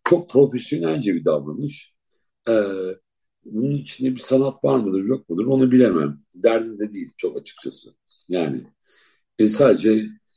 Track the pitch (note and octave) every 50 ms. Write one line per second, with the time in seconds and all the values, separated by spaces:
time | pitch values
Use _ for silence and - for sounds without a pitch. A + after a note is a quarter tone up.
0 | - - F3 E3+ F3 - - C3+ C#3 C3 B2+ A#2+ - - D3 D#3+ E3 D#3+ D#3 D3+
1 | - G2+ F2+ D#2+ D3+ E2 D#2 D2 - - D2+ - D3 D3 D3 - - _ _ _
2 | _ _ _ _ _ _ _ _ _ A#2 A2+ A2 G2+ G2 F#2+ F#2+ F#2 F#2 F#2 -
3 | _ _ _ _ _ _ _ _ _ - A2 A2 B2 C#3+ D3 C#3+ D3 - - -
4 | C3 C3 B2+ B2 - - C3+ C3 C#3 C3+ - - - C#3 C3+ B2+ G#2+ F#2+ F#2 F#2+
5 | F#2+ A2 C3 C3+ - - E2 F2+ A2+ C3 C3+ C3 C3 B2+ B2+ B2+ B2 G#2+ F2+ D#2+
6 | D2 D2 C#2+ - _ _ _ F2+ F#2 A#2 A2+ A2+ A2+ A2+ A2 G2+ G#2 G#2+ G#2 G2
7 | E2+ D#2 _ - - E2+ - - - - - - - C2 - - - - _ _
8 | _ _ _ _ _ - F2+ F2 E2 C#2+ C2+ B1+ - - _ _ _ _ - -
9 | - _ _ _ _ _ _ - A2 G#2+ G#2+ - C#3+ B2+ G2 E2 G2+ A2 G#2+ A2
10 | G#2+ G#2+ - - _ _ _